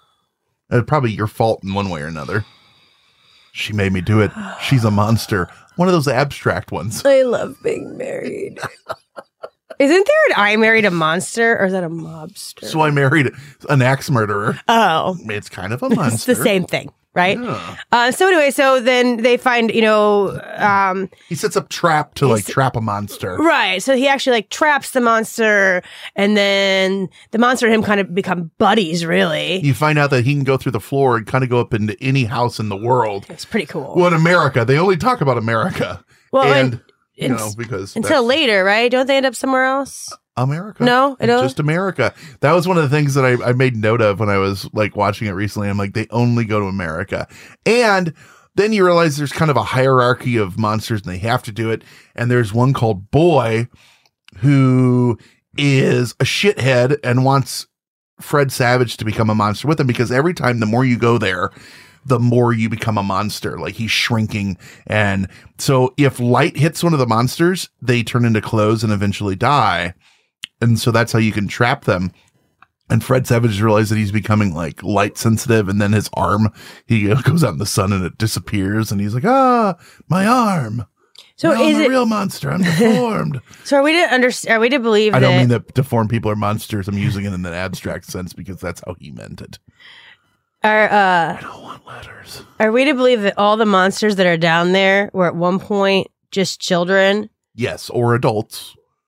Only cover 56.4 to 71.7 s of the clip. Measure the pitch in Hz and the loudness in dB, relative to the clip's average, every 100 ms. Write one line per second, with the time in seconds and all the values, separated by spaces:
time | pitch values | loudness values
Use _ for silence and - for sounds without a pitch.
56.4 | 202 - 135 123 123 147 123 123 127 135 | 0 2 2 2 2 0 0 0 2 2
57.4 | 120 - - _ _ _ _ - - 143 | 0 -8 -14 _ _ _ _ -20 -2 0
58.4 | 139 - 120 127 120 - 110 - 110 107 | 0 0 0 2 0 -4 -4 -2 0 0
59.4 | 104 101 135 160 135 117 117 123 170 175 | 0 -2 -2 0 0 0 0 0 0 0
60.4 | 123 120 107 117 131 117 120 120 101 90 | -2 0 0 2 2 2 2 2 0 -2
61.4 | 98 - - - - _ 131 117 120 123 | -6 -8 -20 -20 -20 _ -2 0 2 2
62.4 | 117 117 113 113 117 104 98 95 104 - | 2 2 -2 -4 -4 -2 -2 -4 -4 -6
63.4 | 95 - 90 92 110 - - 113 107 107 | -8 -8 -8 -6 -4 -4 -2 -2 -2 -2
64.4 | 98 87 - - - 107 101 98 95 - | -4 -6 -12 -18 -4 0 0 -2 -4 -10
65.4 | - - - 131 127 - 139 127 120 123 | -20 -6 0 2 2 2 0 2 0 2
66.4 | 165 - 160 - 170 151 120 110 127 - | 2 0 -2 0 0 0 2 0 0 2
67.4 | 170 185 - _ 123 120 113 123 120 110 | 0 0 -6 _ -2 -2 0 0 2 0
68.4 | - 110 107 110 110 101 101 95 101 95 | 0 0 2 0 0 0 -2 -2 -4 -2
69.4 | 120 143 104 87 87 - _ _ _ _ | 0 2 2 0 -4 -10 _ _ _ _
70.4 | - _ 117 110 123 113 117 117 110 104 | -20 _ 0 2 2 2 2 0 0 -2
71.4 | 95 - 120 | -4 -2 -2